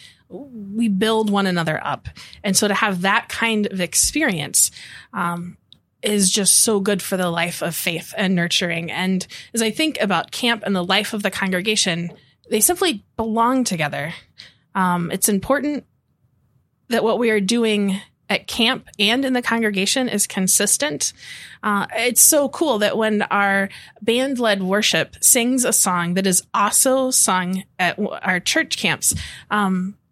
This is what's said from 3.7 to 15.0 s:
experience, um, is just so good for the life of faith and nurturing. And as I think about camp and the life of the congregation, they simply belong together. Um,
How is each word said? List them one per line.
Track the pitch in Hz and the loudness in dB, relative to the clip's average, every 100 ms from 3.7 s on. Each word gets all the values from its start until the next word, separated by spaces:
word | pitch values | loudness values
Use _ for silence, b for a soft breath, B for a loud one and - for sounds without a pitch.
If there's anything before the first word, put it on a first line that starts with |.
| 185 | -2
experience, | 175 - - 302 302 165 143 - - B B B B | -2 0 0 0 0 0 -2 0 0 B B B B
um, | - 175 175 175 - _ _ _ _ | -4 -4 -4 -8 -14 _ _ _ _
is | 208 208 190 | 0 2 2
just | 214 190 - | 2 2 2
so | 233 208 | 4 2
good | 202 202 | 2 0
for | - 185 | -2 -2
the | 180 | -2
life | 170 170 - | -2 -4 -4
of | 165 - | -6 -4
faith | 185 160 - 196 | -4 -4 -6 -2
and | 190 180 | 0 2
nurturing. | 170 - 175 165 165 | 2 0 -2 -4 -6
And | 156 185 185 - B B | -4 0 -2 -4 B B
as | 226 | -2
I | 220 | -2
think | 214 311 - | 0 -2 0
about | 202 170 - | 0 0 -2
camp | - 240 220 - | -2 -2 0 0
and | 190 | -2
the | |
life | 175 196 202 | 0 0 0
of | 214 | -2
the | 202 | -4
congregation, | - 190 180 208 214 190 170 175 b b _ - | -2 -2 0 0 0 0 -2 -4 b b _ -4
they | 214 | 2
simply | 269 349 370 208 - - | 2 2 0 -2 -6 -6
belong | 226 226 233 262 | -2 2 2 2
together. | 240 165 147 143 151 - - B B B _ 196 | 0 -2 -2 -4 -8 -10 -18 B B B _ -2
Um, | 185 175 | 0 0